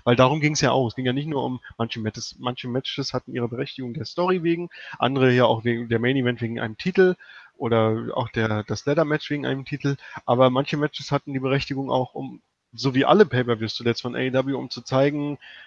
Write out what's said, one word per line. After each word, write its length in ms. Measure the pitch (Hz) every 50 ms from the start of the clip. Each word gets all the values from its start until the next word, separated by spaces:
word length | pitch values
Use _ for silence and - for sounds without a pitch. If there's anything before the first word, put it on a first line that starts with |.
| _
weil 120 | 123 123
darum 240 | 120 127 131 147 156
ging's 220 | 143 151 151 -
ja 100 | - 127
auch. 160 | 120 135 131 113
Es 80 | -
ging 100 | - 127
ja 80 | 127 123
nicht 140 | 139 147 160
nur 160 | 156 135 120
um, 160 | 127 127 123 _ - - -
manche 220 | 117 113 - 120
Matches, 380 | 110 110 - - 117 - - -
manche 280 | 127 123 123 - - 123
Matches 460 | 120 131 - - - - 139 - -
hatten 200 | 127 - - 131
ihre 140 | 127 120 117
Berechtigung 440 | 117 117 139 - - - 131 120 117
der 120 | 156 113
Story 360 | - - - 175 190 185 185
wegen, 280 | 160 170 170 170 175 175 - - - - - -
andere 340 | - 123 139 135 131 127
ja 140 | 123 123 123
auch 180 | - 127 113 110
wegen 260 | 120 117 117 120 117
der 100 | 117 113
Main 160 | 117 123 135
Event 260 | 139 123 123 123 117
wegen 180 | 120 113 113 117
einem 180 | 113 117 110 _
Titel 380 | - 185 185 - 185 185 180 - - - - - - - _ _
oder 500 | - 117 117 113 110 110 110 113 117 117 -
auch 120 | - 120 113
der, 340 | - 117 110 110 110 107 104
das 220 | - 107 - -
Ladder 200 | 139 147 160 160
Match 240 | 147 151 156 - -
wegen 160 | 147 147 135
einem 180 | 127 131 135 131
Titel, 320 | - 147 139 - 143 139 - - - - - _
aber 240 | - 123 123 131 127
manche 260 | 127 131 139 - -
Matches 360 | 147 147 151 - - 139 -
hatten 200 | 143 139 - -
die 80 | 139 135
Berechtigung 520 | 127 135 135 139 - - 139 131 139 131
auch, 240 | 123 131 131 - _
um, 260 | - 135 131 123 - _ _ _ _ _ _ -
so 220 | 113 117 139 123
wie 100 | 131 135
alle 200 | 123 156 202 214 -
Pay-Per-Views 480 | - 127 123 120 120 107 113 110 -
zuletzt 260 | - 117 117 117 -
von 140 | - 123 120
A 40 | 120
E 140 | 127 131 123
W, 200 | 131 131 135 139
um 180 | 127 131 127
zu 100 | - -
zeigen, 560 | 117 - 131 131 135 147 143 147 143 147 143 - - - - - -